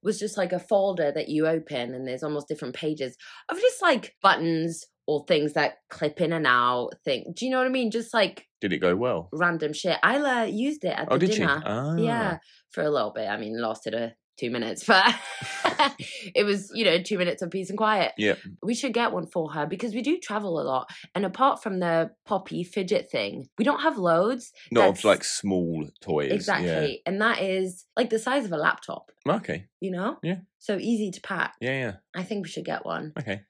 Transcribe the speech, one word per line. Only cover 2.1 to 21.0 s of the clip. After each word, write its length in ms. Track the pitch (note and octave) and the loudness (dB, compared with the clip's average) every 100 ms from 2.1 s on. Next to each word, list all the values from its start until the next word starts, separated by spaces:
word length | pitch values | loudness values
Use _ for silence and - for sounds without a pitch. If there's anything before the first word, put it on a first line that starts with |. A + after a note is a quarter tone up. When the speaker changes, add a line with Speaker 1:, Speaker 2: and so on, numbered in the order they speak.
| B2+ | -6
Speaker 1:
almost 240 | D3+ D3 C#3+ | -4 -6 -6
different 280 | D3+ B2+ B2+ | -8 -8 -6
pages 400 | D#3 D3+ C3 - - - - | -4 -4 -6 -8 -20 -20 -8
of 100 | F4 | 2
just, 220 | A#4+ A#4+ | 2 2
like, 340 | F4+ B3+ - _ | 2 2 0 _
buttons 640 | G3 F3 E3 E3 E3 E3 - _ - | 4 4 2 0 0 -4 -12 _ -2
or 180 | D3+ C#3+ | -2 2
things 280 | D#3+ D3+ | 2 2
that 200 | D3+ D3 - _ | 2 0 -2 _
clip 320 | - D3+ D3+ | -4 -4 0
in 100 | E3 | 0
and 140 | E3 D3 | 2 4
out, 440 | B2 A#2+ B2 A#2+ - | 6 4 2 -2 -6
thing, 300 | - B2+ - F3 | -4 -4 -4 -6
do 80 | B3+ | -2
you 60 | |
know 60 | B3+ | 0
what 80 | B3+ | 2
I 40 | |
mean? 180 | B3+ A#3 | 2 0
Just, 220 | A3+ A#3 | -2 -2
like, 320 | A#3+ G3 - - _ | 0 0 0 -20 _
Speaker 2:
Did 120 | G#2 | -2
it 40 | F2 | 2
go 160 | F2+ F2+ | 2 4
well? 320 | B2 F#2+ E2+ | 2 0 -4
Speaker 1:
random 400 | D3+ F3 E3 D3+ | 0 0 0 -2
shit. 240 | D3+ F#3 D#3+ F3+ | -2 -2 2 4
Isla 400 | C4 D4 B3 A3 | 2 2 0 0
used 360 | G#3+ C4 D4+ F3+ | 0 -2 -2 -4
it 40 | - | -4
at 100 | - | 0
Speaker 2:
Oh, 80 | - | 2
Speaker 1:
the 80 | F3+ | 4
Speaker 2:
did 80 | |
she? 60 | G#3+ | 2
Speaker 1:
dinner. 240 | F3+ C#3+ - | 2 0 0
Speaker 2:
Ah. 300 | G#2+ C#3 E3 | -2 0 0
Speaker 1:
Yeah, 420 | A3+ A#3 G#3+ E3+ _ _ _ | 2 2 0 -4 _ _ _
for 120 | - | -2
a 60 | D3+ | 0
little 200 | D3 G#2 | 2 0
bit. 160 | G#2 G#2+ | -4 -4
I 100 | G#2+ | -4
mean, 220 | G#2+ A2 | -4 -4
lasted 340 | A#2 G2+ - A2 | -2 -4 -4 -4
a 180 | A#2 - _ - | -4 -8 _ -6
two 140 | B2 | -4
minutes, 320 | A#2+ A2+ G2+ | -2 -4 -6
<laughs> 40 | - | 4
but 260 | G3 G3+ - - - - - - | 6 6 2 -6 -10 -8 -2 -2
Speaker 2:
<laughs> 300 | - C#4 - - - G3+ - | 2 2 2 -12 -12 -4 0
Speaker 1:
it 100 | G#3 | 2
was, 260 | G3+ F#3+ | 2 -2
you 120 | - G#3 | 0 4
know, 160 | E3 | 4
two 160 | F3+ G3+ | 2 0
minutes 240 | F3 - | 0 -2
of 80 | F3 | -4
peace 180 | F#3+ F3+ | -6 -6
and 80 | G3+ | 0
quiet. 360 | A3 G#3+ D3+ - | 2 2 0 2
Speaker 2:
Yeah. 180 | G#2 - - - | 2 2 -2 -10
Speaker 1:
We 100 | F#3+ A#3 | -4 -2
should 180 | C4+ | 0
get 180 | A3+ A#3 | 0 0
one 140 | F3+ E3 | -2 -4
for 240 | F#3 D#3 | -4 -4
her 140 | D3+ D3 | -4 -4
because 280 | F#3 A#3+ | -4 -4
we 80 | G#3 | -4
do 160 | B3 F4+ | 0 -2
travel 420 | - G#3+ G#3 D#3+ | -2 -4 -2 -2
a 20 | |
lot. 260 | C#3+ C3 - - | 0 -2 -4 -14